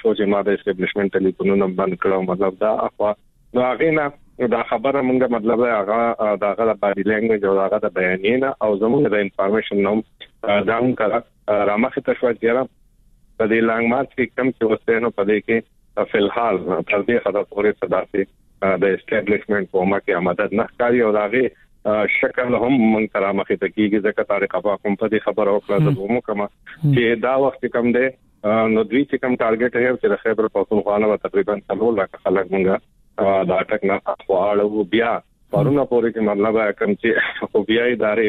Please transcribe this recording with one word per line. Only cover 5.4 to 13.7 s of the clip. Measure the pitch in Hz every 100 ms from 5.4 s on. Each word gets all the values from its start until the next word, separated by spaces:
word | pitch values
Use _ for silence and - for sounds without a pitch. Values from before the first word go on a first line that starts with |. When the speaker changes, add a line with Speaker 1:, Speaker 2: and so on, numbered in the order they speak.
| 110 110
Speaker 1:
هغه، | 120 110 98 113 117 -
آ، | 107
د | 101
هغه | 101 98 113
د | 104
باډي | 101 98
لینګویج | 98 110 113 107
او | 98
د | 98
هغه | 95 104
د | 104 92
بیانیې | 92 92 101 127
نه | 135 -
او | 107 101
زمونږ | 110 143 127
د |
انفارمیشن | 104 98 - 98 107 - 101
نه | 98
هم، | 110 - _ - -
آ، | 104 101
دا | 98 117
هم | 127
کله، | 120 107 107 - _ -
آ، | 104
رامخې | 101 104 127 -
ته | 131 120
شوه | 123
چې | 110
یاره | 113 123 127 _ _ _ _ _ _ -
په | 110
دې | 113
لانګ | 113